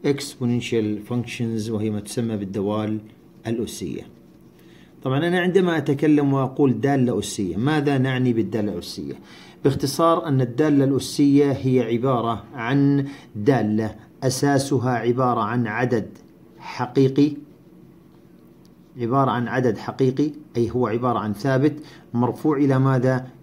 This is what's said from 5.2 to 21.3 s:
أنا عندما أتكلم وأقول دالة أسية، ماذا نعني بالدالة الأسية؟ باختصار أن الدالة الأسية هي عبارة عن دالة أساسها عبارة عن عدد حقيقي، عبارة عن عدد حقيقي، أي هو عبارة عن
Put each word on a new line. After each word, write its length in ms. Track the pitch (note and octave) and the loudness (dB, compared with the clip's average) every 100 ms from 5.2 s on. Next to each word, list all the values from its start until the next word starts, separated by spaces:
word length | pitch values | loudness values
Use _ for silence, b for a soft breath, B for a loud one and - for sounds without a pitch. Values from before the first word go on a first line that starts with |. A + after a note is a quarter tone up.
| E3+ | 2
أنا 120 | F3+ | 2
عندما 380 | F3 F3+ F3+ D#3+ | 4 4 4 0
أتكلم 560 | C#3+ C#3+ D#3 D3 C#3+ | 0 0 4 4 4
وأقول 480 | C#3 C3 C3+ C#3 A2 | 2 0 2 2 4
دالة 380 | C3+ C#3 B2 G2+ | 2 2 2 0
أسية، 380 | G2+ - F#2+ E2+ | -4 -4 -4 -2
ماذا 400 | C3 D3+ C#3+ C3+ | 0 0 0 0
نعني 360 | C3 B2+ B2+ | 0 0 2
بالدالة 400 | A2+ G2 A2 G2+ | 0 0 -2 -2
الأسية؟ 400 | F2 - - C#2+ C2 B B B B | -4 -10 -12 -10 -12 B B B B
باختصار 640 | C#3 C3+ C#3 - E3 E3 E3+ | -2 0 -4 2 2 2 2
أن 140 | C3+ | 0
الدالة 420 | A#2+ A#2 D3+ C#3+ C3+ | 0 0 2 4 2
الأسية 640 | C3 - - C#3+ C#3 C#3+ | 0 -2 2 4 4 4
هي 280 | C3 C3 B2+ | 0 0 0
عبارة 640 | A2+ A#2 C3 B2 A#2 A2 - | 2 0 0 0 0 -4 -8
عن 520 | C3+ A#2 C#3+ C#3 C#3+ C#3 B B G#2+ | -8 -2 2 4 2 -2 B B 0
دالة 600 | G#2 B2+ G#2 G#2+ A2 - B - | 2 2 2 0 -2 -8 B -4
أساسها 680 | C3 - C#3+ C#3 C#3 C3+ B2 | -2 0 2 2 2 0 0
عبارة 480 | A#2+ A#2 B2 B2+ A#2 | 0 0 2 2 0
عن 280 | G#2 B2 A2+ | 0 -2 -2
عدد 400 | A2 B2 A2+ F#2 - - - - - | -2 0 0 -2 -14 -20 -20 -20 -20
حقيقي، 720 | - - B2 C#3 C3+ C3+ D3 - - - - - - - - - - - - - - - - B2+ | -14 -8 -2 2 2 4 2 0 -14 -20 -20 -20 -20 -20 -20 -20 -20 -20 -20 -20 -20 -20 -20 -6
عبارة 340 | A#2 C3+ C3+ | -2 2 2
عن 160 | A#2+ A#2 | 0 -2
عدد 300 | A#2+ B2 G2+ | 0 0 -2
حقيقي، 540 | - - C3 C3+ D3+ D3 - A#2+ | -8 0 0 0 -4 -4 -8 -4
أي 140 | A2+ | -2
هو 160 | B2+ A#2+ | 0 -2
عبارة 320 | A2+ B2 A2 | 0 -2 -2
عن 140 | G#2+ | -4